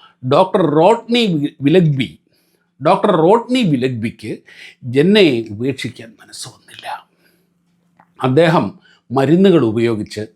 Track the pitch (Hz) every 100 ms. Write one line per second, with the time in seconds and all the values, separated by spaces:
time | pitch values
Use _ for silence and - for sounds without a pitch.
0 | _ _ 127 147 180 190 160 147 180 226
1 | 226 240 220 156 143 - 143 156 160 135
2 | 101 - _ _ _ _ _ _ 147 196
3 | 208 175 165 233 233 254 196 131 131 120
4 | 113 - 107 - _ - - _ 123 131
5 | 175 214 170 117 107 101 131 - 117 -
6 | 117 _ _ - 123 - _ - - -
7 | _ _ _ _ _ _ _ _ _ _
8 | _ _ 131 139 170 156 98 - _ _
9 | _ 127 135 175 196 165 117 113 117 107
10 | 104 107 107